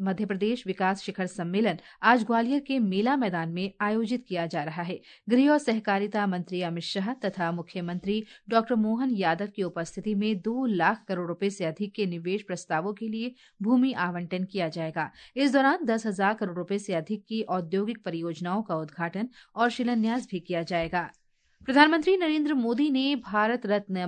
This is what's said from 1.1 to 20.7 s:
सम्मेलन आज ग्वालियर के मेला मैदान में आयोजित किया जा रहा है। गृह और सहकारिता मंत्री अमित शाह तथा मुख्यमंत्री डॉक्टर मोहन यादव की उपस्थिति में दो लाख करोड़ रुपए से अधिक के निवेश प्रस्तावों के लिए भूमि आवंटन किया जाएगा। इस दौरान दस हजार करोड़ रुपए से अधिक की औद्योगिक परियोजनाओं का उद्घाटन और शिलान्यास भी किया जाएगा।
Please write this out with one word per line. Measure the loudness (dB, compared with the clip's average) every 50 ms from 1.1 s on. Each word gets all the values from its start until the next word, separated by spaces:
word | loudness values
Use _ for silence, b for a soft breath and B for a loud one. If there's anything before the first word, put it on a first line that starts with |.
| -6 -4 -6
सम्मेलन | -6 -6 -6 -6 -2 0 2 2 2 0 -2 B B B B B
आज | 6 6 6 4
ग्वालियर | 2 2 2 2 2 0 -2
के | -2 -2 0 0
मेला | 2 2 2 2 2 2 2
मैदान | 2 0 0 -2 -2 -4 -4
में | -4 -4 -4 -6 -4 -4
आयोजित | -2 0 0 0 0 -2 -2 -4 -6
किया | -4 -4 -4 -4
जा | -2 -2 -4 -4
रहा | -4 -4 -6 -6
है। | -6 -6 -8 -12 B B B B 2
गृह | 4 6 6 6
और | 6 4
सहकारिता | 4 2 0 0 2 0 0 0 0 0 0 0 0
मंत्री | 0 0 -2 -4 -4 -4 -4 -2
अमित | -2 -2 -4 -4
शाह | -4 -4 -4 -4 -4 -4
तथा | -4 -4 -4 -2 -2 -2 -2 -2
मुख्यमंत्री | -4 -6 -8 -8 -6 -6 -4 -6 -4 -2 -2 -2 -2 -4 B B B B 0
डॉक्टर | 2 2 2 2 2
मोहन | 2 2 2 2 0 0 0 0
यादव | 2 2 2 2 0 -2
की | -4 -4 -4 -4
उपस्थिति | -4 -4 -4 -6 -6 -8 -8 -4 -2 -2
में | 0 0 0 0 -2
दो | -2 -2 -2 0 0
लाख | 0 2 4 4 4 2 2 -2 -6
करोड़ | -4 -4 -4 -4
रुपए | -4 -2 -2 -2
से | -2 -2 -2
अधिक | -4 -2 -4 -6 -6 -4
के | -2 -2
निवेश | -2 -2 -4 -4 -2 -4 -4 -4
प्रस्तावों | -6 -8 -8 -6 -4 -2 -2 -2 -2 -4
के | -6 -6 -6
लिए | -6 -4 -6 -6 -8 B B B B B
भूमि | 0 4 4 6 4 4 2 0
आवंटन | -2 -2 -2 -4 -6 -4 -4 -4 -4
किया | -4 -4 -2 -2 -2
जाएगा। | -2 -4 -6 -4 -4 -4 -4 -4 -6 B B B B
इस | 0 2 4 6
दौरान | 6 6 4 4 2 2
दस | 0 0 0 0
हजार | -2 -2 2 2 2 2
करोड़ | 0 -2 -4 -4
रुपए | -4 -4 -4 -4 -4
से | -4 -2 -4
अधिक | -4 -2 -4 -6 -8 -6
की | -6 -6 -4 -4 -2
औद्योगिक | -2 -4 -2 -2 -2 -2 -2 -2 -4 -6 -8
परियोजनाओं | -8 -6 -4 -4 -6 -6 -4 -4 -4 -2 -2 -2
का | -2 -4
उद्घाटन | -4 -4 -6 -8 -6 -6 -6 -4 -4 -6 -8 B B B B B
और | -2 0 0
शिलान्यास | 0 0 -2 0 0 0 0 0 0 -2 -4 -6
भी | -8 -8
किया | -6 -4 -4 -4 -2
जाएगा। | -2